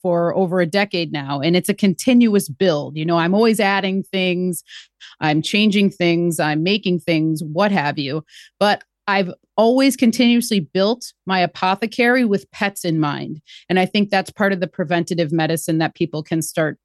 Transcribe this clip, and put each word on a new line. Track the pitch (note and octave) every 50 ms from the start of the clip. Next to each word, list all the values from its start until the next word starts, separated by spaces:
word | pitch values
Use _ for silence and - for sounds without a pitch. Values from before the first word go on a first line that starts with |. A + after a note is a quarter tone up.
for | - F3+ E3+ E3+ E3+ E3+ -
over | F#3 F#3+ E3+ F3+ F#3
a | F3
decade | D#3+ F3+ G3+ G#3 G3+ - F3 E3 D3 D3+
now, | D3 C#3 C3+ C#3+ C#3
and | C3+ E3 F3
it's | F3+ - -
a | G3+
continuous | - G#3+ G3 E3 - - C4 B3 A#3+ A#3+ A3 G3+ G3+ G3 -
build. | C3 - F#3+ F3+ D#3 D3 C#3 C3 D3 D#3
You | D#3
know, | E3+ E3+ E3+
I'm | E3 E3+ F#3
always | G#3 A#3 A3+ A3 G3+
adding | G3+ G3 G3 G3 F#3+ F#3+ F#3+ G3 F#3+
things, | - - F#3+ F#3 F#3 F3 F3+ F3+ F3+ E3+ - - - - - - _ _ _ - - - -
I'm | D#3 D#3 D3+ D#3 D#3
changing | - - G#3 G#3+ G#3+ F#3 G#3 G3 F#3+
things, | - - F3+ E3+ E3+ E3+ E3+ F3 D#3+ E3
I'm | D#3 D3+ D3+ D#3 D#3+
making | F#3+ G#3 G#3+ - F#3+ F3+ E3
things, | - - E3 D#3 D#3 D#3+ D#3+ D3 C#3+
what | D3+ D3 F3 G#3 G#3
have | G3+ E3+ C#3+ D3 C#3 D3+
you. | C#3 C3+ C#3+ D#3 - _ - - - - _ -
But | G3 G#3 G3 - - _ _ _ _ -
I've | G3 G3 F#3+ F3 - - _ _ _
always | - A3 A3+ B3+ C4+ C4+ C#4 -
continuously | - B3+ A3+ A3 - B3 A#3+ A#3+ A#3+ A#3 - A3 G3
built | D3+ - - F#3+ F#3+ G#3 B3 A#3+ - - - _ - F3+
my | F#3+ F#3
apothecary | F3 F3+ - - F#3+ F#3 F#3+ G3 A#3 A3+ - - A#3+ A#3+ B3 C4 B3
with | G#3+ G3+ G3 - -
pets | - - G#3 G3+ G3 - -
in | F3 D#3+ D#3+
mind. | D3+ D3 C#3 - - - D#3 D3+ - - - - - -
And | F3+ F#3+
I | F#3
think | - - G#3 G3+ G3+
that's | G3+ F#3+ F#3 -
part | - - G#3 G3
of | G3 F3+
the | F3+ D#3
preventative | - - F3 D3 F3 E3+ D#3+ - F#3 E3 E3+ D3
medicine | E3+ D#3+ D#3 D#3 E3 D#3+ - - D#3+ D#3+
that | D#3+ - -
people | - E3+ - - D#3 D#3+
can | - E3+ D#3+
start | D3+ - - E3+ D#3+ D3+ - -